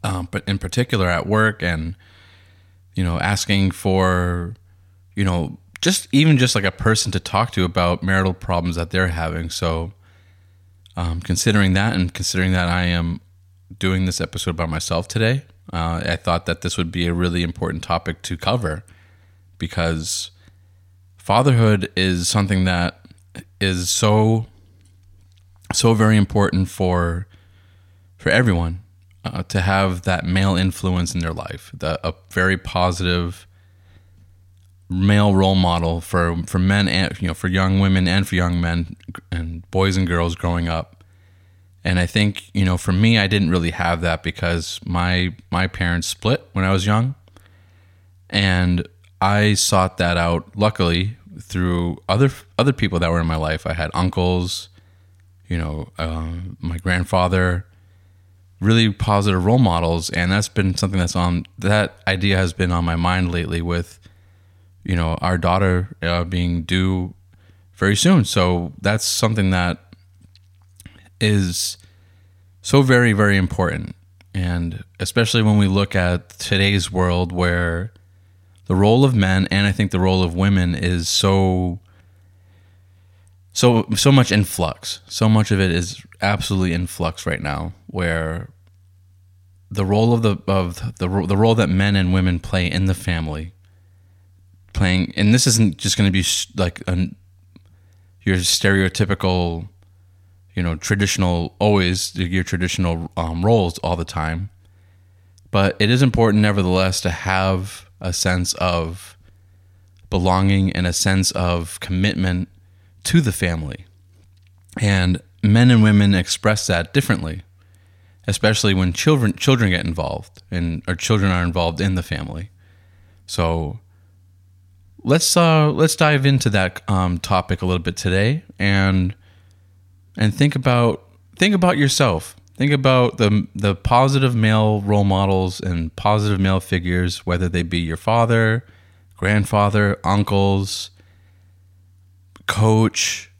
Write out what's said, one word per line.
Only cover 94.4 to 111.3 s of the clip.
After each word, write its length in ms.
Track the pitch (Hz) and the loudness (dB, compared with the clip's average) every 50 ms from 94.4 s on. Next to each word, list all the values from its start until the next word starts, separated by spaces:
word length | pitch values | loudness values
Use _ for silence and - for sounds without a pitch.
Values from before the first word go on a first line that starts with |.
| _ _ _ _ _ _ - | _ _ _ _ _ _ -4
playing, 400 | - 101 92 90 92 90 - - | -2 0 2 2 2 0 -2 0
and 200 | - 101 104 113 | 2 4 4 4
this 100 | 127 - | 4 4
isn't 320 | 139 110 110 113 98 78 | 2 2 4 2 2 0
just 200 | - - 101 - | -2 -4 -4 0
gonna 120 | - 104 98 | 2 2 2
be 140 | 92 95 90 | 2 2 0
sh-, 240 | - - - - - - | 0 -4 -4 -6 -8 -4
like, 260 | - 92 87 - - - | -2 -2 -2 -2 -6 -6
an, 280 | - 92 90 90 - - _ _ _ _ _ _ _ _ - _ _ _ _ _ _ _ _ _ _ _ _ - | -4 -2 -2 -2 -4 -6 _ _ _ _ _ _ _ _ -20 _ _ _ _ _ _ _ _ _ _ _ _ -2
your 140 | 101 95 | 0 0
stereotypical, 1300 | 90 87 - - - - 98 98 98 95 90 - - 107 92 98 - - 92 92 90 87 85 85 82 80 98 _ _ _ _ _ _ _ _ _ _ _ _ _ _ _ _ _ | 0 0 -2 -2 0 2 2 2 4 2 0 0 -2 -2 -2 0 -2 -2 -2 0 0 -2 -2 -4 -6 -10 -12 _ _ _ _ _ _ _ _ _ _ _ _ _ _ _ _ _
you 80 | 92 | -4
know, 140 | 90 85 82 | -4 -4 -4
traditional, 800 | 71 - - 107 101 101 98 - - 98 90 87 85 85 - _ _ | -6 -2 -2 0 0 0 -2 0 0 0 0 0 0 -2 -6 _ _
always 540 | 101 107 104 101 92 87 92 95 - - - | 2 2 4 4 2 2 0 -2 -4 -8 -6
your 300 | - 92 85 92 92 87 | -6 -4 -2 -2 -2 -2
traditional, 640 | - - 87 90 87 - - 92 87 85 82 85 76 - | -2 -2 -2 -2 -4 -2 -2 -2 -2 -2 -2 -6 -8 -6
um, 300 | - 85 80 82 82 87 | -6 -4 -4 -4 -2 2
roles 320 | 107 117 113 95 85 82 | 2 4 4 2 0 -2
all 180 | - - 85 87 | -4 -4 -4 -2
the 80 | 85 85 | -4 -4
time. 460 | - - 80 78 80 80 87 95 101 _ _ _ _ _ _ _ _ _ _ _ _ _ _ _ _ _ _ _ - | -6 -6 -4 -4 -4 -4 -6 -8 -10 _ _ _ _ _ _ _ _ _ _ _ _ _ _ _ _ _ _ _ -2
But 280 | - 101 98 98 - - | 0 2 2 2 2 0
it 100 | 104 104 | 0 2
is 120 | 123 123 | 4 4
important, 400 | 139 127 110 120 113 113 101 107 | 2 2 4 2 2 4 4 4
nevertheless, 580 | 104 104 101 101 92 90 92 92 95 95 90 - | 4 2 2 2 2 2 2 2 2 0 -2 -2
to 80 | - 95 | -4 -4
have 800 | 82 - - 95 95 95 95 95 95 92 95 101 - - - _ - _ | -4 -4 -2 -2 0 2 2 0 0 -2 -4 -8 -12 -16 -20 _ -20 _
a 100 | - 92 | -8 -6
sense 420 | 87 - - 95 90 92 90 - - | -4 -2 -2 0 0 0 -2 -4 -4
of 640 | - 90 90 87 85 82 82 87 95 - - - _ _ - - _ _ _ _ _ _ _ _ _ _ _ _ - - - | -2 -2 0 0 0 -2 -4 -8 -12 -16 -20 -20 _ _ -20 -20 _ _ _ _ _ _ _ _ _ _ _ _ -20 -10 -4
belonging 640 | - 92 90 92 90 92 95 98 98 98 95 92 - | -2 0 2 2 4 4 4 4 4 2 2 0 0
and 120 | - 90 | -2 -2
a 60 | 90 | -2
sense 400 | 85 - - 95 95 95 92 - | -2 0 0 0 2 2 0 0